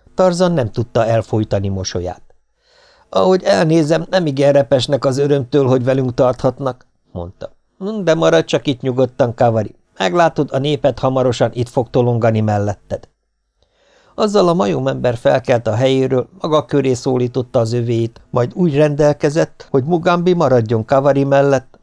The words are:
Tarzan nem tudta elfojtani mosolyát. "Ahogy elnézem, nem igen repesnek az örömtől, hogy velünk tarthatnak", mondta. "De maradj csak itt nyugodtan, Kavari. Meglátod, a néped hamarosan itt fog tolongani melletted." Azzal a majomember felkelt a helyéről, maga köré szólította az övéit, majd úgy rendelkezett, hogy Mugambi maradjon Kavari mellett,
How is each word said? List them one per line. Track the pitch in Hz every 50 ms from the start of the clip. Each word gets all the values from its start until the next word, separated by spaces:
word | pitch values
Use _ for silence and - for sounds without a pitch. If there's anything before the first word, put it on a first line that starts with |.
| _ _ _
Tarzan | - 185 185 175 170 185 175
nem | 170 151 120 -
tudta | - 123 117 - - 120 110
elfojtani | 110 117 113 110 - - 110 107 - - 101 98 98
mosolyát. | 98 95 92 - - 92 87 90 - - - - _ _ _ _ _ _ _ _ _ _ _ _ _ _ _ -
"Ahogy | - 190 190 185 185 185 -
elnézem, | 202 202 190 180 156 160 165 151 143 160 160 165 -
nem | - 185 175
igen | 151 135 135 139 143 139
repesnek | 139 135 - 143 131 123 - 143 123 -
az | 139 127 135
örömtől, | 143 143 143 139 120 - - 147 139 123
hogy | 131 131 120
velünk | 131 131 135 131 127 123
tarthatnak", | - 131 123 127 - - 131 123 - 139 131 123 - _ _ _ _ _ _
mondta. | - 90 87 87 - - - - _ _ _ _ _ - 190 202 220 214 185
"De | 165 160
maradj | 165 - 165 165 165 156
csak | - - 143 - 147
itt | 135 -
nyugodtan, | - 131 123 131 131 123 - - 135 120 117
Kavari. | - 127 117 110 113 107 - - _ _ _ _ -
Meglátod, | 190 185 175 175 170 160 - - 143 -
a | - 135
néped | 131 151 147 123 - 139 127 -
hamarosan | - 131 131 131 127 131 120 - 127 113 -
itt | 123 120 -
fog | - 135 117 -
tolongani | - 135 120 120 120 113 113 113 110 110
melletted." | 107 107 104 104 101 101 95 - _ - - - - - _ _ _ _ _ _ _ _ _ _ _ _ _ _ _ _ _ _ _ _ _
Azzal | - 220 214 202 208 185 175
a | 165
majomember | 180 202 202 165 135 131 135 135 131 127 123 120
felkelt | - - 185 139 131 - - 123 117 120 113
a | 104
helyéről, | 117 131 131 135 131 131 131 131 127 117 - - -
maga | - 165 151 151 143
köré | - - 143 135 131 127
szólította | 123 - 139 127 127 123 123 123 131 123 - - 127
az | 113 110 117
övéit, | 120 117 120 120 117 113 113 - - - _
majd | - 123 120 151 -
úgy | 190 180 165 135
rendelkezett, | 143 151 151 147 143 151 147 147 - - 147 147 165 156 - - - - -
hogy | - 139 127
Mugambi | 156 180 165 175 180 175 175 170 185 180
maradjon | 175 160 127 131 120 113 107 120 110 110
Kavari | - 135 135 139 143 135 139 139
mellett, | 139 139 139 139 139 135 131 - - _ -